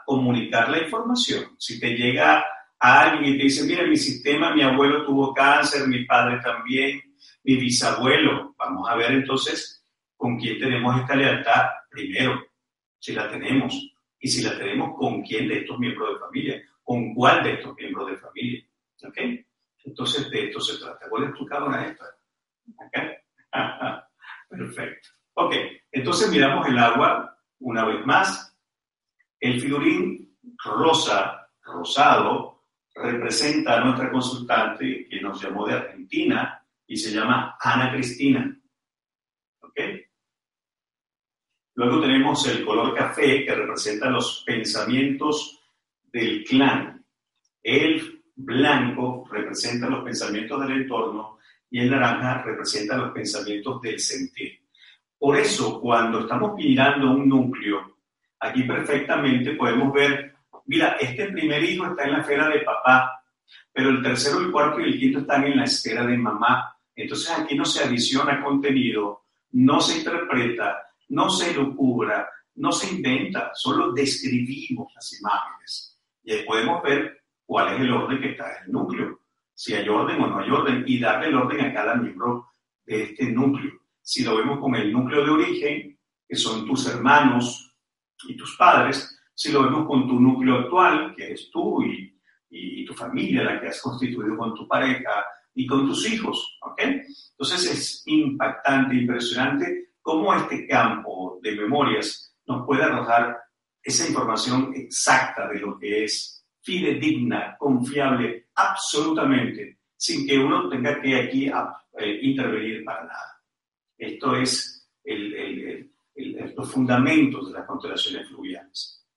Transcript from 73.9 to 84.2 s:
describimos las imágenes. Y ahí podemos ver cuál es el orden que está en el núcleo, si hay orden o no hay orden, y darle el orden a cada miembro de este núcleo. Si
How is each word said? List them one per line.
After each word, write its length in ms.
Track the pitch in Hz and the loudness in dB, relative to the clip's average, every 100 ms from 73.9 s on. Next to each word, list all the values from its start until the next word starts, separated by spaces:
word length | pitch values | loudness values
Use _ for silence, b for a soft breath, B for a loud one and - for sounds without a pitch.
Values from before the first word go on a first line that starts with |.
describimos 1000 | 127 - - 131 123 123 139 - 123 - | 0 0 -2 -2 -2 -2 -6 -8 -8 -8
las 260 | - - - | -14 -16 -8
imágenes. 800 | 104 - - - - - - _ _ _ | -4 -4 -4 -14 -14 -14 -14 _ _ _
Y 100 | 113 | -6
ahí 120 | 107 | -4
podemos 380 | 110 110 113 - | -2 -2 0 0
ver 400 | 139 - - - _ _ | 0 0 -2 -10 _ _
cuál 300 | - - - | -4 0 0
es 60 | 127 | 0
el 100 | 123 | 0
orden 280 | 120 - 127 | 0 0 -4
que 120 | - | -4
está 260 | - - - | -8 -10 -12
en 80 | |
el 60 | - | -6
núcleo, 500 | - - - - - _ _ _ | -4 -2 -4 -6 -10 _ _ _
si 200 | - - | -14 -6
hay 140 | 104 104 | -4 0
orden 340 | 104 - 147 | 0 0 0
o 60 | 120 | 0
no 120 | - | -2
hay 100 | - | 0
orden, 340 | 139 139 123 | 2 2 0
y 140 | - 120 | 0 2
darle 280 | 117 - 160 | 2 2 2
el 80 | |
orden 260 | 131 - 107 | 2 2 0
a 120 | 127 | -2
cada 220 | - 107 | 0 0
miembro 540 | 120 - - 123 120 - _ _ _ | 0 -2 -4 -4 -4 -8 _ _ _
de 180 | - 107 | -6 -4
este 280 | 107 - 123 | -4 -4 0
núcleo. 400 | 117 139 143 - - _ _ | 2 2 0 -4 -12 _ _
Si 220 | - 131 | -6 -2